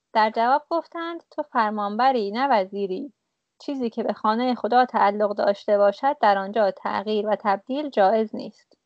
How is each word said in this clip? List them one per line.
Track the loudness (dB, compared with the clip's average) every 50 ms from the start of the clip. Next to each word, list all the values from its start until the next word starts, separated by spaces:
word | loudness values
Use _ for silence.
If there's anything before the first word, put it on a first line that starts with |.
| _ _ 0
در | 0 0 2 2
جواب | 0 2 2 2 0 0 -2
گفتند: | -4 -6 -6 -6 -10 -10 -8 -8 -10 -12 -14 _
"تو | -12 -12 -10
فرمانبری | -4 -2 -2 0 0 -2 -4 -4 -4 -2 0 2 2 2 0 -2 -4
نه | -4 -2 0 2
وزیری، | 2 2 0 -2 -4 -6 -6 -4 -6 -6 -8 -10 -14 _ _ _ _ _ _ _ _ _
چیزی | -10 -8 -6 -4 -4 -4
که | -4 -4 -4
به | -4 -4
خانه | -2 0 0 0 0 0 -2 -2
خدا | -2 -2 2 2 4 2
تعلق | 2 2 0 2 2 2 0 -2 -2 -2
داشته | 0 0 0 -2 -2 0 0 2 4
باشد | 4 4 2 2 0 -2 0 2
در | 2 2 4 2
آنجا | 0 -2 -2 0 0 0
تغییر | 0 -4 -6 -6 -4 -4 -4 -2 -2 -2 -2 -2
و | -2 -2
تبدیل | 0 0 -2 -2 -2 -6 -6 -6 -6 -2
جایز | 0 2 4 4 4 2 0 -2 -6
نیست." | -10 -12 -12 -16 _ _ _ _ _ _